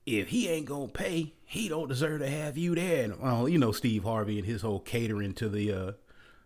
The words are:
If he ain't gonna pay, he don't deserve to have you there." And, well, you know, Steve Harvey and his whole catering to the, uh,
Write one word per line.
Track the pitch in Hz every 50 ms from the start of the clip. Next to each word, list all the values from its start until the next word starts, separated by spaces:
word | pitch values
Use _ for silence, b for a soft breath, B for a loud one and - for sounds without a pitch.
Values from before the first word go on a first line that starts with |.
| -
If | - 123 107 95 -
he | - 240 226 185
ain't | 165 160 151 135
gonna | 143 143 139 117
pay, | - - - 190 180 165 160 151 - - -
he | - - - 226 202
don't | 156 160 165 131
deserve | 131 123 151 156 156 151
to | 143 139
have | 139 151 151 151 143
you | 147 170 175 170
there." | 165 175 185 170 165 170
And, | - 101 -
well, | - 135 123 113 120 135
you | 170 165
know, | 131 113
Steve | 104 - - 123 110 107 92
Harvey | 110 113 113 107 101 107 104
and | 98
his | 98 117 107
whole | - 110 104 98
catering | - - - 120 117 110 107 104 104 98 92
to | - 120 107
the, | 98 104 104 104
uh, | 101 92 92 92 107 - b b b b b b b b b